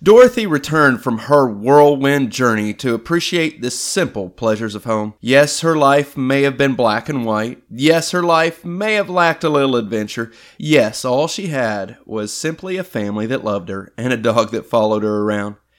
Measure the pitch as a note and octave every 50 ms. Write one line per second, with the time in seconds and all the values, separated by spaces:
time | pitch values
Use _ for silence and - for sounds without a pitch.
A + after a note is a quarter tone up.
0 | - F#3 G#3 A#3 B3+ B3 B3 B3 A3 G3 D#3 C#3+ C#3 - D3+ D#3+ D3+ C#3 B2+ A2+
1 | - C3+ A#2 A2 - - D3 D3 C3+ B2 G#2+ G2+ G#2 B2 C#3 D3 D3 D3 D3 C3+
2 | C3+ C#3 C#3+ C#3+ C#3 A2+ - - C3 A#2+ A2 G#2+ G#2+ G#2+ G#2 - - C3 A#2 A2
3 | - - E3 E3+ E3 - - F3 D#3+ D#3+ - - A#2 B2+ - - - - - G3
4 | E3+ C3 - G#2+ G2 F2+ - - A#2 A2+ A2 G#2 A2+ A2 G2+ G#2+ - A#2+ A2 G#2+
5 | G#2+ G#2+ G#2 _ - A#2 B2+ C#3 D3 C#3+ - - - E3 E3 D#3 C#3+ C#3 C#3 D3
6 | C#3+ C#3+ - - C3 B2+ C3+ C#3 C#3 C#3 C3+ A#2+ C#3 C#3 C3 A#2 B2 A2 G#2+ A2+
7 | - - D3+ C3+ A#2 A2+ G#2+ G#2+ G#2+ A#2 B2+ - _ - - A#2 C3+ D3+ E3 E3
8 | D#3+ - - F3+ F3 F3 E3 D#3+ E3 E3+ E3 - - F3 F3 F#3 G#3 G#3+ G#3+ G#3
9 | G3 - F3+ F3+ E3+ E3 D#3 - - D#3+ D3+ C#3+ C#3 C3+ B2+ A#2+ A2+ G2+ A2 A2
10 | G#2+ G#2 - - A2+ A2+ - - - - _ - - D3+ D3+ C#3+ A#2 G#2+ G#2+ -
11 | - B2+ B2 C3 D3+ D#3+ - - G3 F#3 D#3 C#3 B2 A2 G#2+ G2+ G2 G2+ A2+ -
12 | _ - A2 G#2+ G#2+ G#2+ - - - D#3 D#3+ D#3+ - F#3 F#3 F#3 F3+ - - A#2+
13 | G#2 G#2 G#2 G#2+ G#2+ A2+ B2+ - - G#2+ G2+ G2+ F2 F2 F#2+ G2 G2 - _ -
14 | A2+ B2+ B2+ A2+ G#2+ A#2+ G#2+ A#2+ A2 G#2+ A2+ A2 - - - A#2 G#2+ G#2+ G#2+ G#2+
15 | G#2 G#2+ G#2+ G#2 G#2 G#2+ G#2 G#2 G2+ G#2 G#2 - _ _ _